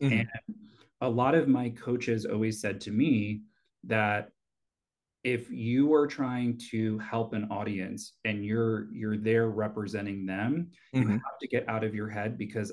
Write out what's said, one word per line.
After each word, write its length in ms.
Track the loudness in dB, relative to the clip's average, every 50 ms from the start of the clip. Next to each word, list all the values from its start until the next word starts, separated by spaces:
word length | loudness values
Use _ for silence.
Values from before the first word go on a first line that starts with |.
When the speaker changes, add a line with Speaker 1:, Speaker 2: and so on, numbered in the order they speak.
Speaker 1:
Mm-hmm. 180 | 0 2 2 2
Speaker 2:
And 80 | 0 -2 -4 -10 -12 -12 -14 -14 -16 -20 -20 -20 -20 _ _ _
a 80 | -2 0
lot 260 | 2 2 4 4 4
of 120 | 6 6 6
my 220 | 4 4 2 -2
coaches 560 | -6 -6 -4 -2 -2 0 0 0 0 0 0
always 340 | -2 0 0 0 0 0 -2
said 220 | -2 -4 -4 -4
to 100 | -6 -2
me 500 | 0 2 4 4 4 4 2 0 -4 -6 -8 -14 _ _ _ _ _ _ -4
that 440 | 0 2 2 4 2 2 0 -2 -6 _ _ _ _ _ _ _ _ _ _ _ _ _ _ _ _ _ _ -2
if 240 | 0 0 0 -2 -6
you 420 | -8 -4 -2 2 4 4 6 6 6
are 140 | 6 6 4
trying 500 | 0 -2 -2 -2 0 0 0 0 -2 -2 -6 -4
to 260 | -2 0 0 0 0 -2
help 340 | -4 -4 -2 -2 -2 -2 -2
an 120 | -4 -4 -4
audience 640 | -4 -4 -4 -2 -2 -4 -4 -4 -6 -8 -10 -14 -14 _ -4
and 220 | -4 -4 -2 -2
you're, 420 | -2 0 2 2 2 0 0 -4 -6 -8
you're 240 | -6 -2 -2 -2 0
there 320 | 2 4 4 4 4 2
representing 760 | 2 0 -2 -2 -2 -4 -6 -4 -4 -4 -4 -4 -4 -4 -4
them, 440 | -4 -2 -2 0 0 0 -2 -4 -6 -10 -16 _ _ 0
you 80 | 2
Speaker 1:
Mm-hmm. 100 | 2 4
Speaker 2:
have 260 | 2 0 -2 -4 -8 -10
to 60 | -6 -2
get 200 | -2 -2 0 -2
out 160 | -2 -2 -2
of 100 | -2 -2
your 160 | -4 -6 -4
head, 280 | -4 -4 -4 -4 -4 -4
because 340 | -6 -6 -4 -4 -6 -6